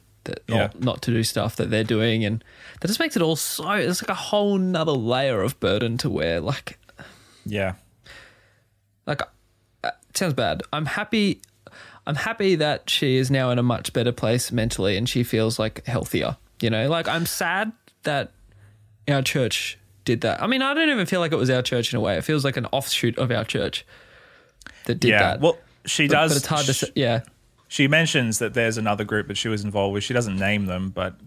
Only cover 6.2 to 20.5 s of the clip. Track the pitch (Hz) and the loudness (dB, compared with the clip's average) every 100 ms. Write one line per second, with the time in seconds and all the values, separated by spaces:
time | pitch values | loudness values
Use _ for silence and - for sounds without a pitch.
6.2 | 80 82 80 139 - - - - - - | 0 0 -2 -6 -8 -18 -20 -20 -20 -20
7.2 | - - - 104 95 92 _ _ - - | -20 -18 -8 -4 -4 -6 _ _ -20 -20
8.2 | - _ _ _ _ _ _ _ - 147 | -20 _ _ _ _ _ _ _ -8 -6
9.2 | - _ _ _ _ _ 58 - _ - | -6 _ _ _ _ _ -8 -8 _ -2
10.2 | 185 127 104 80 - 147 151 - 208 226 | 0 0 0 -2 -4 -6 -4 -4 -2 0
11.2 | 202 - - _ - - - - - 143 | 2 0 -8 _ -20 -20 -20 -12 -6 -4
12.2 | 220 226 196 170 151 135 - - 143 131 | -4 0 2 2 2 -2 -2 0 2 2
13.2 | 131 135 127 123 123 113 - 127 120 120 | 2 2 2 2 2 0 -2 0 0 0
14.2 | 113 120 - 120 113 - 98 98 123 123 | 0 0 0 -2 -2 0 0 0 0 0
15.2 | 120 113 113 113 110 - - 113 - 85 | 0 2 0 0 -4 -4 -6 -4 -2 -2
16.2 | 57 - _ - 117 110 135 165 135 165 | -2 -4 _ -4 0 2 2 0 0 -2
17.2 | 170 - 175 185 220 - _ _ 151 143 | -2 -2 -2 -2 -4 -8 _ _ -2 -2
18.2 | - - - - - - _ _ - 139 | -4 -10 -20 -20 -20 -20 _ _ 0 0
19.2 | 131 147 120 - - - _ _ - 170 | 0 0 0 -2 -6 -10 _ _ -2 0
20.2 | - - 208 | 0 0 0